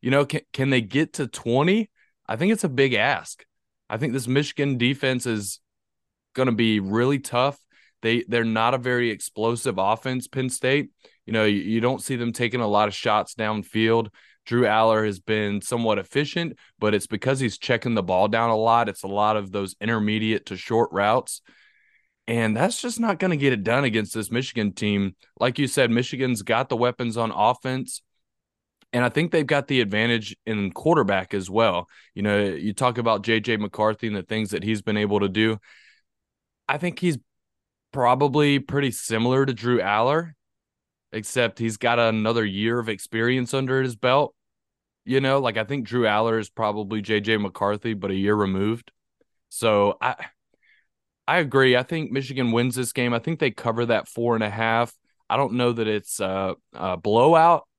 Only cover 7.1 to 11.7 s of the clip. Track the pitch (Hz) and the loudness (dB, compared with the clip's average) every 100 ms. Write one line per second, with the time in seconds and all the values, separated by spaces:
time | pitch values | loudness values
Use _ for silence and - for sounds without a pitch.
7.1 | 139 139 120 131 143 _ _ _ _ 113 | 0 -2 0 0 -2 _ _ _ _ -2
8.1 | 117 - 117 113 110 113 127 123 123 120 | -2 0 -2 0 2 2 0 0 0 0
9.1 | 104 - - 113 117 131 95 95 113 135 | -2 -10 -2 -2 0 -2 0 0 0 -2
10.1 | 127 120 135 131 - 127 143 143 _ - | -6 -6 -6 -4 -2 0 0 -2 _ -20
11.1 | _ - 110 107 104 87 | _ -4 2 2 2 0